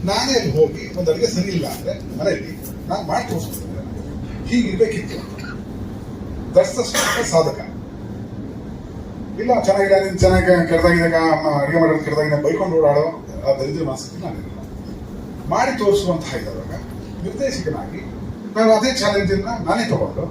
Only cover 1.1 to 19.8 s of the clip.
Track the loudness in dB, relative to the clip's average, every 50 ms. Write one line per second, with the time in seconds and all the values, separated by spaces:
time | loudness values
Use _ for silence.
1.1 | 2 2 2 0 2 0 -2 0 0 -2 -2 -2 -6 -6 -6 -6 -6 -6 -8 -10
2.1 | -6 -2 0 0 0 -2 -4 -10 -10 -12 -10 -10 -10 -10 -6 -6 -6 -6 -4 -2
3.1 | -2 -2 -2 -2 -4 -6 -6 -6 -8 -8 -8 -8 -8 -10 -8 -8 -10 -10 -10 -10
4.1 | -8 -8 -8 -8 -10 -8 -6 0 0 2 2 2 2 2 2 2 2 -4 -6 -6
5.1 | -8 -10 -10 -10 -12 -12 -12 -12 -10 -10 -10 -10 -10 -10 -10 -10 -10 -10 -12 -12
6.1 | -12 -12 -10 -10 -10 -10 -8 4 4 6 6 6 0 -4 -4 -2 0 0 0 0
7.1 | 0 -2 -2 2 2 2 2 2 0 -4 -8 -10 -10 -12 -12 -12 -12 -12 -12 -12
8.1 | -10 -10 -10 -10 -10 -10 -10 -10 -10 -12 -12 -12 -12 -12 -12 -12 -12 -12 -12 -12
9.1 | -10 -12 -10 -10 -6 -6 2 2 2 2 4 4 4 4 6 6 6 6 4 2
10.1 | 2 4 6 6 6 6 6 6 6 6 6 4 4 4 6 6 6 6 4 4
11.1 | 4 4 4 4 4 4 2 2 2 2 2 2 4 4 4 6 4 2 0 -2
12.1 | 0 0 2 2 2 2 4 2 2 2 0 2 2 4 6 6 6 6 4 2
13.1 | -2 -6 -12 -12 -12 -6 0 0 0 2 0 -4 -2 -2 -4 -4 -4 -6 -8 -12
14.1 | -12 -10 -8 -8 -8 -8 -10 -12 -12 -12 -12 -12 -12 -12 -12 -12 -12 -12 -12 -12
15.1 | -12 -12 -12 -12 -12 -12 -6 -2 0 2 2 2 0 2 2 4 4 4 4 2
16.1 | 0 0 -2 -4 -6 -6 -6 -6 -8 -10 -10 -8 -10 -10 -10 -10 -12 -12 -12 -12
17.1 | -10 -8 -8 -8 -4 -2 -2 -2 -2 -2 -4 -4 -4 -4 -6 -8 -10 -10 -10 -10
18.1 | -10 -10 -10 -10 -10 -10 -10 -6 2 4 6 8 8 6 6 2 0 2 0 2
19.1 | 2 2 2 2 2 2 0 -2 -4 -4 0 0 0 0